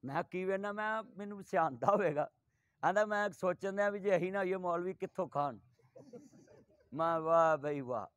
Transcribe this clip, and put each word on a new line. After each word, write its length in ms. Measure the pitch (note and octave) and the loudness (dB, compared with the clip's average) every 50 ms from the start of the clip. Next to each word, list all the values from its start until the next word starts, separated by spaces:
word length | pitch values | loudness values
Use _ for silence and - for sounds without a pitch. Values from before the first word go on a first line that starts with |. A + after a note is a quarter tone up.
| - | -10
ਮੈਂ 80 | C3+ C#3 | -4 -4
ਕਿਹਾ, 100 | E3 E3+ | -4 -4
"ਕੀ 220 | _ - F3+ F#3 | _ -6 -6 -2
ਵੇਖਣਾ?" 260 | F#3 G3 G3 G3+ G#3 | -2 -2 -2 -2 -6
ਮੈਂ, 320 | G#3 G#3 G#3+ G#3+ A3 A3 A3 A#3+ - F3 | -6 -4 -4 -4 -4 -4 -6 -10 -12 -12
ਮੈਨੂੰ 260 | G3+ G3+ G#3 G3+ F#3+ | -12 -10 -10 -14 -12
ਸਿਆਣਦਾ 440 | - - F#3 E3 D#3 C3+ A#2 C3 G3 | -2 2 2 2 2 0 2 4 4
ਹੋਵੇਗਾ। 420 | G3+ G#3 G3+ D#3+ D3 C#3+ D3 - _ _ _ _ _ _ _ _ _ _ - | 4 4 2 2 0 0 -2 -4 _ _ _ _ _ _ _ _ _ _ 0
ਆਂਹਦਾ, 220 | D#3 F#3 G3+ G#3+ | 2 4 4 2
"ਮੈਂ 240 | G#3 G#3 G#3 G#3 G#3 | 2 2 0 0 -2
ਸੋਚਣ 460 | F3 - - F#3 F3 - - G3 F#3+ | -2 -2 -2 -2 -2 -2 -4 -4 0
ਡਿਆ 140 | G3 G3+ G3+ | 0 0 0
ਵੀ 100 | G3+ G#3 | 0 -2
ਜੇ 180 | F#3 G#3 G3 F3 | 0 2 2 2
ਅਸੀਂ 140 | E3+ F#3 | 2 0
ਨਾ 80 | F#3+ G3+ | -2 -2
ਹੋਈਏ, 160 | G3 F#3 F#3+ | 0 0 -2
ਮੌਲਵੀ 380 | F#3+ F#3 F3+ E3+ E3+ F3 F#3 F#3+ | -2 -2 -2 -2 -2 -2 -4 -6
ਕਿੱਥੋਂ 340 | - - F3+ _ - F#3 C#3 | -6 -8 -10 _ -6 -6 -4
ਖਾਣ?" 300 | - D3+ C#3+ C#3+ B2 G2+ _ _ _ _ _ _ _ - - - - A#3+ D4 - _ - - - - - - _ _ _ _ _ - | -2 -2 -2 -2 -4 -8 _ _ _ _ _ _ _ -20 -20 -20 -20 -20 -20 -20 _ -20 -20 -20 -20 -20 -20 _ _ _ _ _ -4
ਮੈਂ, 260 | C#3+ E3 E3 E3 E3 | -2 0 0 0 0
"ਵਾਹ 380 | D#3+ D#3+ E3 E3 E3 D#3+ D#3+ D3 | 2 4 6 6 8 6 4 2
ਬਈ 240 | C3+ D3+ D3 C#3+ | 0 -4 -4 -4
ਵਾਹ।" 260 | C3+ A#2+ B2 A2+ G2 - _ | -4 -4 -4 -4 -6 -8 _